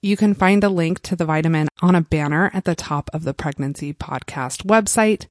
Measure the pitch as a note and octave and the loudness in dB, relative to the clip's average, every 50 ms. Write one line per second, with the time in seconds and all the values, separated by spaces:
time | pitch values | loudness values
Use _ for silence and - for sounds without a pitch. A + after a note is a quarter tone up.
0 | - G3 G#3 - G#3+ G#3 G3+ - F#3 F#3 G3+ G3+ G3+ G3+ F#3+ F3 E3 D#3+ F#3 - | 2 0 2 4 4 2 4 4 4 4 4 4 4 2 2 2 0 0 -2 -4
1 | _ - F#3 E3 E3+ D#3 D#3 D#3 D3+ E3 D#3+ D#3 D3+ C#3+ _ - - F3+ F3+ F3 | _ -6 -4 -2 0 0 0 0 2 2 2 2 0 -2 _ 0 2 4 4 4
2 | E3 _ - D#3 D3 C#3+ D3 D#3 F#3+ G3 - F#3+ - - E3+ - - - D3+ D3 | 2 _ -2 -2 0 0 0 2 0 0 0 -2 -2 -2 -4 -4 -4 -6 -6 -6
3 | - - - D#3 E3 C3+ C3+ - - D#3 C#3+ - C#3+ C#3 C#3 - D3 C#3+ D3+ _ | -6 -6 -8 -6 -6 -6 -6 -4 -6 -6 -4 -4 -6 -6 -6 -8 -8 -10 -10 _
4 | - - C#3+ C3 - - - C#3+ C3 B2+ - - - F#3+ G#3+ A3+ G#3+ G3+ - - | -10 -8 -8 -10 -10 -10 -8 -8 -8 -8 -8 -10 0 2 2 2 4 2 0 2
5 | A3 G#3+ G#3+ - - _ | 2 2 2 0 -4 _